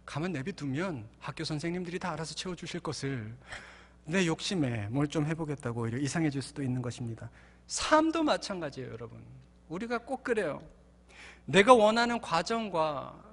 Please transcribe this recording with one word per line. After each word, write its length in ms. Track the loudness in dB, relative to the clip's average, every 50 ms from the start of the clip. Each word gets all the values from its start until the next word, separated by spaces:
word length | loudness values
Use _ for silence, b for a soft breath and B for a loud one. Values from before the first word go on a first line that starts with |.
| B
가만 260 | -10 -6 -4 -4 -2
내비두면 760 | -2 -4 -4 -6 -6 -6 -4 -4 -2 -2 -2 -2 -4 -6 -8 -12 -16 -14
학교 240 | -12 -10 -8 -6 -6
선생님들이 560 | -4 -4 -4 -2 -4 -4 -4 -4 -6 -6 -6
다 120 | -4 -4 -4
알아서 200 | -4 -6 -8 -8
채워주실 460 | -8 -8 -8 -8 -8 -8 -8 -8 -6
것을 560 | -6 -6 -6 -4 -4 -4 -4 -4 -6 -8 -10 -14 B B B B B B B B B B B B -8
내 200 | -2 0 2 2
욕심에 600 | 2 2 0 -2 -2 0 0 0 0 0 -2 -2 -2
뭘 200 | 0 0 0 0
좀 200 | 0 0 0 0
해보겠다고 540 | -2 -2 -4 -4 -6 -4 -4 -4 -4 -2
오히려 180 | -2 -2 -2 -2
이상해질 420 | -2 -2 0 2 2 2 0 -2
수도 220 | -4 -6 -6 -6 -4
있는 180 | -2 -2 -2
것입니다. 480 | -2 -4 -6 -6 -6 -8 -8 -8 -12 -14 B B B B B B B B
삶도 560 | -6 -4 0 4 6 6 6 4 2 2 2
마찬가지예요, 680 | 2 2 0 0 -4 -6 -6 -6 -6 -8 -8 -10 -10
여러분. 300 | -10 -10 -12 -12 -14 -16 -18 -18 -20 -20 -20 -20 -20 -20 -14 -10
우리가 320 | -8 -6 -4 -4 -4 -4
꼭 240 | -4 -4 -6 -4 -2
그래요. 400 | -2 0 0 0 0 -2 -6 -10 -16 -20 -20 -20 -20 -20 -20 -20 -20 B B B B B B B
내가 300 | B 6 8 10 12 12
원하는 440 | 12 10 8 6 6 4 2 0 -2
과정과 1040 | -2 0 0 2 2 2 0 -2 -2 -2 0 0 0 0 0 -4 -8 -10 -12 -16 -18 -20